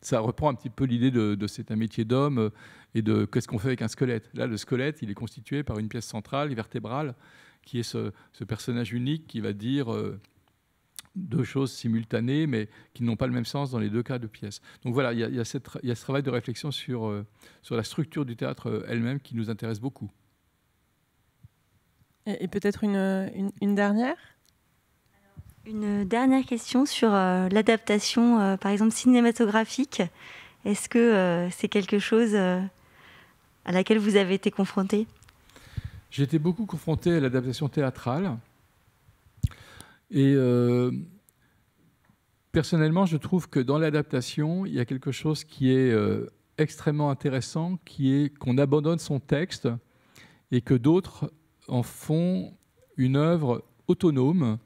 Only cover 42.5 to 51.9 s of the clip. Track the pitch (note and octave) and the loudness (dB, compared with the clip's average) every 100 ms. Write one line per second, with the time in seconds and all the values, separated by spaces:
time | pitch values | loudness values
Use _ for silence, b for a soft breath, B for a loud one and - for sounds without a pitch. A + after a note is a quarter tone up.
42.5 | E3 D3+ E3+ D#3 E3 G3 D#3+ - F#3 - | -2 0 2 2 2 2 0 -2 -4 0
43.5 | - B2 D3 D#3+ D3+ D3 D3 B2+ - D3+ | -2 0 2 2 0 -2 -4 -4 -4 -2
44.5 | F3 F#3+ C#3+ A#2+ C3+ C#3 B2+ D3+ D#3 - | -2 -4 -4 -4 -4 -6 -4 -2 -4 -6
45.5 | - C3 C3 C3 A2+ G#2 G2+ A#2 _ _ | 0 4 4 4 4 2 0 -4 _ _
46.5 | - D#3 - - D3+ D3 C3+ D3 C3 - | -2 -2 -2 -2 0 0 0 -2 -2 -4
47.5 | E3 E3+ F#3 - - C3+ C#3 D3 - C3 | -4 -4 -6 -10 -2 2 2 0 -2 0
48.5 | B2 C#3+ C#3+ D3+ E3+ - C#3+ - C#3+ F3+ | 2 4 2 2 -2 -2 -4 0 -2 -2
49.5 | - C3 A#2 _ b b b b b b | -4 -4 -4 _ b b b b b b
50.5 | B2 - C3 A#2+ F3 F#3 - D3 _ _ | -2 2 2 4 2 0 -10 -10 _ _
51.5 | _ - B2+ A#2 | _ -4 -4 -4